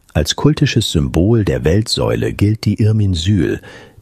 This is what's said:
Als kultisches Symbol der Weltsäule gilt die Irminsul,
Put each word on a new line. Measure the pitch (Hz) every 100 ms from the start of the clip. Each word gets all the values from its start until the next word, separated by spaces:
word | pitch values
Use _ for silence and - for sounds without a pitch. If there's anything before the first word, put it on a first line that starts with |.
| _
Als | - 78 -
kultisches | 143 156 139 - -
Symbol | 82 67 78 95 117 98
der | 65
Weltsäule | 67 98 113 - 57 - -
gilt | - 101 113 -
die | 104
Irminsul, | 110 110 101 87 85 104 57 - - - - -